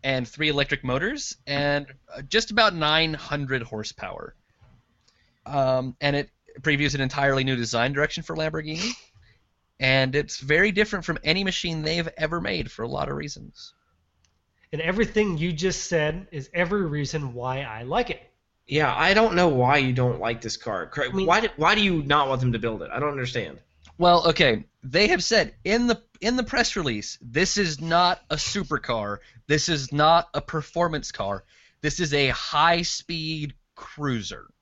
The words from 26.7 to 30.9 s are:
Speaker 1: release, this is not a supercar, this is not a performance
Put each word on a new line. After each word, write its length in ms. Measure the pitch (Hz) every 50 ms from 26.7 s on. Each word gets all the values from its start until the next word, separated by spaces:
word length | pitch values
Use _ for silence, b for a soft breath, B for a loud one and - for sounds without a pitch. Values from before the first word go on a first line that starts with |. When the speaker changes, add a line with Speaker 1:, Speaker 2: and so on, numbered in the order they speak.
| -
Speaker 1:
release, 420 | 202 165 139 113 104 104 - - -
this 360 | - 123 117 147 180 185 - 202
is 220 | 202 170 151 135
not 420 | 160 165 165 170 180 175 180 - _ _
a 60 | -
supercar, 840 | 151 - - - 202 180 135 151 135 - - 120 113 104 101 104 98 b b b b b
this 220 | - 147 151 - -
is 240 | 170 147 135 131 143
not 360 | 143 151 156 165 170 170 - -
a 60 | 147
performance 720 | - - - 156 147 - - 165 175 170